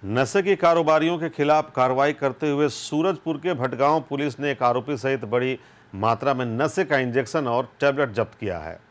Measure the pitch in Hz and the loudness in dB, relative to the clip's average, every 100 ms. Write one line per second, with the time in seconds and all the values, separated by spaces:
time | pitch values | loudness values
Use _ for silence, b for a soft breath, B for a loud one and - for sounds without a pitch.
0 | 98 113 135 202 185 190 170 170 156 156 | -2 0 2 2 2 2 4 4 4 4
1 | 160 170 165 160 147 156 147 - 127 127 | 2 -2 -6 -2 2 2 2 0 0 2
2 | 139 143 139 127 156 143 147 - - 151 | 0 2 -2 -2 -2 0 0 -2 -6 -2
3 | 175 175 - 147 170 156 127 123 139 156 | 0 -2 -4 -4 -4 -2 -4 2 2 2
4 | 127 143 147 131 143 131 123 123 120 147 | -2 -4 -4 -4 -4 0 0 0 -2 -4
5 | 135 135 107 120 127 131 B B B 98 | -2 -4 -2 -2 -2 -4 B B B -2
6 | 110 113 131 127 123 113 151 - 156 143 | 0 2 0 0 -2 -2 -2 0 0 0
7 | 127 120 117 165 135 120 123 _ 143 139 | 2 0 0 -2 0 -2 -2 _ 0 2
8 | 139 107 110 - 104 87 78 85 _ | -2 -2 -4 -4 -8 -8 -10 -14 _